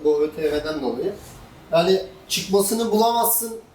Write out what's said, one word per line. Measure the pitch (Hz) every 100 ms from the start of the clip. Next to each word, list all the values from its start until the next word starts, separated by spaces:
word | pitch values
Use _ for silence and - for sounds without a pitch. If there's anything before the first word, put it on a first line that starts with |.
bu | 147 147
Ö | 151
T | 160 156
V'den | 147 151 156
dolayı. | 127 123 170 202 - - - - -
Yani | 165 175 190 - - -
çıkmasını | - 170 196 196 226 226
bulamazsın, | 208 226 233 233 226 233 226 -